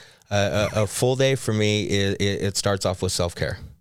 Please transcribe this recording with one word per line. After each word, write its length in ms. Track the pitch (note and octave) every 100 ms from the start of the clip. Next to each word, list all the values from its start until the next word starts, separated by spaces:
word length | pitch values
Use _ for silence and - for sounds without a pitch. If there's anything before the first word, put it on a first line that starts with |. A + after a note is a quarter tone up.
| - - _
Uh, 380 | G2+ G2 F2 G2+
a, 80 | G#2+
a 40 | G#2+
full 300 | - B2 C3
day 180 | C3+
for 200 | C3+ -
me, 300 | G#2+ G#2+ G#2+
it, 360 | G2 G2+ G2 G2
it, 220 | G2+ G2
it 140 | G2 -
starts 260 | G#2 G2+
off 160 | F#2+ F#2
with 100 | F#2
self-care. 460 | - F2 - C#2+ - - -